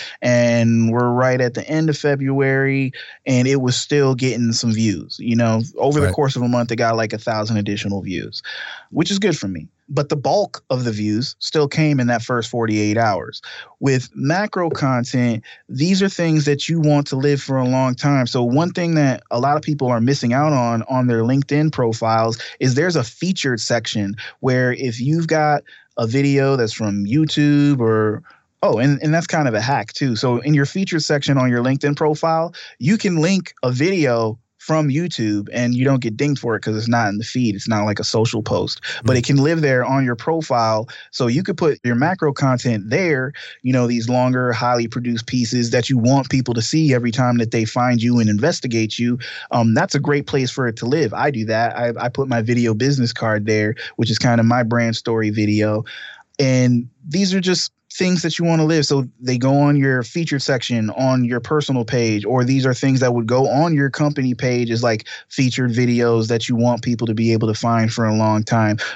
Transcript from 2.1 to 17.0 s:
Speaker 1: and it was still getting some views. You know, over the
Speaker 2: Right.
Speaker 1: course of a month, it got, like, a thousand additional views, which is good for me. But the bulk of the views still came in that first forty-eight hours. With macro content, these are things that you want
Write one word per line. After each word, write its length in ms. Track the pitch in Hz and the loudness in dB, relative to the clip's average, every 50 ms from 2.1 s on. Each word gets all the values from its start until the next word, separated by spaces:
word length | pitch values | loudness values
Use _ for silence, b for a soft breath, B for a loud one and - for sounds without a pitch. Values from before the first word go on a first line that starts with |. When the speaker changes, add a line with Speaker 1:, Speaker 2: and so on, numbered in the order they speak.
| 143 135 135 135 135 139 139 135 135 135 135 135 135 135 135 131 B B B B B B B | 0 0 0 0 0 2 2 2 2 2 2 0 0 0 -2 -4 B B B B B B B
Speaker 1:
and 240 | 139 131 123 123 131 | 0 2 2 4 4
it 140 | 139 139 | 2 2
was 120 | 127 123 123 | 0 0 -2
still 400 | - - - 147 147 139 135 131 | -2 -2 0 2 2 4 2 2
getting 380 | 120 131 131 110 117 120 117 | 0 0 -2 0 0 0 0
some 200 | 113 - - 117 | 0 0 0 0
views. 440 | 107 110 113 107 98 80 - - - - | 0 2 2 0 0 -2 -6 -12 -12 -8
You 160 | - 120 117 | -4 -2 0
know, 280 | 117 117 113 110 113 113 - - - | 2 2 2 2 0 -2 -4 -4 -2
over 200 | 117 139 147 151 | 0 2 2 2
the 80 | 143 139 | 2 0
Speaker 2:
Right. 60 | - | 0
Speaker 1:
course 220 | - 143 135 - | 0 0 -2 0
of 60 | 123 | -2
a 60 | 123 120 | -2 0
month, 220 | 123 120 120 117 | 0 0 0 -2
it 40 | 117 | -2
got, 200 | 113 120 113 113 | -2 0 0 0
like, 180 | 113 113 107 110 | 0 -2 -2 -4
a 40 | 104 | -6
thousand 380 | - 120 110 107 107 107 117 | -4 -4 -4 -2 -2 -2 -2
additional 460 | 104 101 104 104 104 - 101 101 98 | -2 -2 -2 -4 -4 -4 -4 -6 -6
views, 400 | 92 98 90 73 53 55 - - B B B B B B B B B B | -6 -6 -6 -8 -8 -10 -12 -14 B B B B B B B B B B
which 200 | - 139 170 - | -4 -2 -2 0
is 80 | 202 196 | 0 0
good 200 | 208 190 160 - | 0 0 -2 -2
for 100 | - 98 | -4 -6
me. 200 | 92 80 76 - _ _ _ - | -8 -8 -12 -16 _ _ _ -6
But 220 | 143 151 143 139 | -4 -4 -2 -2
the 60 | 160 | -4
bulk 460 | 147 123 139 160 208 196 - - - _ - | -2 0 0 0 0 0 -2 -6 -10 _ -4
of 160 | 131 127 123 | -4 -2 -2
the 80 | 120 | -2
views 420 | 107 104 104 107 107 110 127 - - - | -4 -2 -2 -2 -2 -2 -2 -4 -8 -10
still 280 | - - - 160 147 | -8 -4 0 0 0
came 320 | 143 - 160 156 151 147 131 | 0 2 2 2 2 2 2
in 100 | 120 120 | 2 2
that 120 | 120 113 | 0 0
first 300 | 113 - 127 120 110 - | -2 -2 -2 -2 -4 -4
forty-eight 480 | - 120 117 110 107 104 104 107 107 113 | -4 -2 -2 0 0 0 0 2 2 2
hours. 420 | 117 110 98 85 60 57 - - B B B B B B B B | 2 2 0 -2 -4 -8 -14 -16 B B B B B B B B
With 300 | 135 139 139 127 123 - - | 0 0 0 0 -2 -4 -8
macro 540 | - 131 139 165 190 208 214 - 190 175 165 | -4 -2 0 0 0 -2 -2 -2 -2 -2 -2
content, 720 | - - 147 135 131 120 120 - - 127 123 120 113 110 B B B B B B | -2 -2 0 0 0 0 -2 -2 -2 0 0 0 0 -2 B B B B B B
these 320 | - 127 151 180 196 190 | -4 -2 0 2 2 2
are 80 | 196 190 | 2 0
things 340 | - - 170 165 156 156 143 | 0 0 0 2 2 2 2
that 240 | 147 143 139 - - | 2 0 -2 -2 -2
you 100 | 165 165 | 0 2
want 280 | 156 151 147 143 | 2 2 2 2